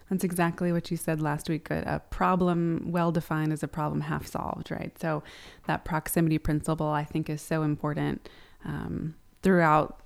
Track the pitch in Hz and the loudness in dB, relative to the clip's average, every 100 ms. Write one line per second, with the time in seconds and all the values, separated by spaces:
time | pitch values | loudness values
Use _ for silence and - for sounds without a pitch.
0 | - 190 185 180 170 170 175 170 - 165 | -4 -2 0 2 0 2 0 0 -2 -4
1 | - 160 151 151 - 156 - 160 151 151 | -2 0 0 -2 -2 -4 -2 -4 -2 -4
2 | - - 180 185 180 170 170 165 - 175 | -4 0 2 4 2 2 0 0 -2 0
3 | 170 165 - 156 156 156 143 - 151 151 | 2 0 0 0 0 -2 -4 -4 -2 -2
4 | 151 147 - - - - - - - - | -2 -4 -6 -6 -6 -6 -8 -8 -8 -6
5 | 165 151 - - - - - 156 - 160 | -2 -2 -6 -18 -20 -12 -6 -4 -2 -4
6 | - 175 165 156 - 151 156 160 151 151 | 0 2 4 2 2 0 0 -2 0 -2
7 | 151 156 156 151 - 160 151 147 151 151 | -2 -4 -4 -6 -2 0 0 0 -2 -2
8 | 147 - - - - - 165 147 - 165 | -2 -4 -10 -20 -20 -14 -8 -8 -6 -6
9 | 156 - - - 185 180 160 151 - - | -6 -10 -20 0 6 8 8 6 4 -4